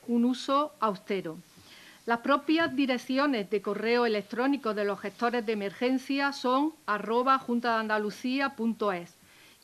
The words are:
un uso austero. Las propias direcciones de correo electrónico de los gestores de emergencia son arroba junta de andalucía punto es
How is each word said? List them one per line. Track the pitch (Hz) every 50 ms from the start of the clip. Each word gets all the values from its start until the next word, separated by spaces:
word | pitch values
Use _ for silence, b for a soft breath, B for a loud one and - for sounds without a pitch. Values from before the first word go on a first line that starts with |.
| -
un | - 233 240 233
uso | 247 254 254 - - 269 285 302 294 - -
austero. | 220 220 190 185 - - 202 190 160 165 160 175 - - B B B B B B B B B B B
Las | 233 233 233
propias | 240 247 285 277 277 - 311 330 330 320 262
direcciones | 262 277 247 254 240 - - 254 262 285 294 262 220 196 -
de | 226 202
correo | 190 214 202 202 208 226 240 240 240
electrónico | 233 214 208 202 - 233 220 247 277 285 262 - 220
de | 214 208 202
los | 202 202 -
gestores | - 202 - - 233 240 226 247 214
de | 220
emergencia | 220 208 196 196 170 - 247 254 262 254 262 - 269 277 277 285
son | 277 - - 247 254 269 294 320 - - -
arroba | - 208 208 196 196 226 240 247 269 269 262
junta | 262 - 240 240 233 240 226
de | 220
andalucía | 220 214 214 214 214 208 - - - 254 254 277 277 269
punto | 269 - 226 226 208 - 220 202
es | 185 170 175 - - _ B B B B B B B B